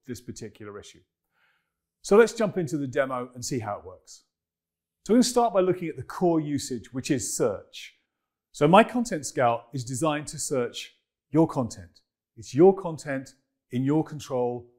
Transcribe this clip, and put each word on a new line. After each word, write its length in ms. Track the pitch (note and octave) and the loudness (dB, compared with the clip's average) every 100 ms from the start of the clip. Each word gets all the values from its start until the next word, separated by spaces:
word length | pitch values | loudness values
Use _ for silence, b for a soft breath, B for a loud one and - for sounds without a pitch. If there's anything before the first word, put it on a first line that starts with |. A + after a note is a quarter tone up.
| - | -16
this 140 | A#2+ | -14
particular 580 | - - A2 - G#2 G2+ | -14 -14 -16 -16 -16 -16
issue. 220 | - - _ _ _ _ _ _ _ _ _ _ | -18 -20 _ _ _ _ _ _ _ _ _ _
So 120 | - G3+ | 4 6
let's 160 | A3+ | 6
jump 260 | - G#3 F#3 | 2 -4 -2
into 200 | E3 D#3 | -4 -4
the 100 | C3+ | -2
demo 420 | C#3 C3+ B2+ B2+ | 0 0 -4 -8
and 100 | B2+ | -12
see 160 | A#2 C3 | -8 -6
how 180 | G#2+ G2 | -6 -8
it 60 | |
works. 400 | F2 F2+ _ - _ _ _ _ _ _ _ _ - | -12 -20 _ -20 _ _ _ _ _ _ _ _ 2
So 80 | |
we're 40 | A#3+ | 4
gonna 60 | |
start 300 | A#3 A#3+ A#3 | 4 4 2
by 60 | G3 | 2
looking 300 | F#3 F3+ E3 | 2 0 -4
at 80 | C3 | -10
the 60 | |
core 360 | - - F3+ E3 | -12 0 2 2
usage, 540 | D3 C#3 - B2 - | 0 -4 -4 -8 -8
which 180 | C3 - | -8 -2
is 240 | C3+ - - | -2 -2 -2
search. 640 | B2+ F2+ - - - _ _ _ _ _ _ | -2 -2 -10 -20 -20 _ _ _ _ _ _
So 120 | - D3 | 0 6
my 200 | F#3+ A3+ | 8 6
Content 400 | B3 A#3 E3+ - | 0 -4 -6 -6
Scout 420 | D3+ A#2+ A#2 - | 0 2 0 -4
is 100 | C#3 | -10
designed 440 | A#2 B2+ D#3 D3+ D3 | -8 -2 -2 -2 -6
to 120 | D3 | -10
search 580 | - C#3 A#2+ - - _ _ _ _ | -4 -4 -4 -8 -16 _ _ _ _
your 180 | D3+ D#3+ | 2 2
content. 500 | D3 A2+ - F2 _ _ _ _ - | 0 -4 -8 -18 _ _ _ _ -20
It's 180 | G#2+ B2+ | -4 6
your 180 | F#3 | 6
content 600 | F#3+ F3+ D#3 D3 C3+ C3+ _ _ _ _ | 6 -2 -10 -8 -8 -10 _ _ _ _
in 120 | B2 | -2
your 220 | C3+ D#3 D3+ | 0 0 -2
control, 680 | D3 - B2+ B2 B2 - | -8 -6 -4 -2 -6 -12